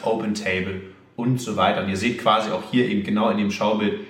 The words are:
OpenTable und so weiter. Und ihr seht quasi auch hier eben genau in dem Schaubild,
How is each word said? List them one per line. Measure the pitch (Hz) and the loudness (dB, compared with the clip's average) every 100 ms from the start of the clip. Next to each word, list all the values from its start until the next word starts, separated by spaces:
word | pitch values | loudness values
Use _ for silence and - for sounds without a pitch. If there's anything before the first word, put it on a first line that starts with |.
OpenTable | 113 107 107 101 98 92 92 92 - - - - | -2 -2 -2 -2 -2 -2 -2 -6 -10 -18 -20 -4
und | 120 127 | 0 0
so | 110 98 | 0 2
weiter. | 92 95 | 2 2
Und | 95 | -2
ihr | 95 | 0
seht | 120 113 | -2 0
quasi | 113 107 107 | 2 2 2
auch | - - | -4 0
hier | 123 123 | 0 2
eben | 104 | 0
genau | - 104 110 | 0 0 2
in | 104 | 2
dem | 101 | 0
Schaubild, | - 107 107 104 - - | 0 0 2 0 -2 -8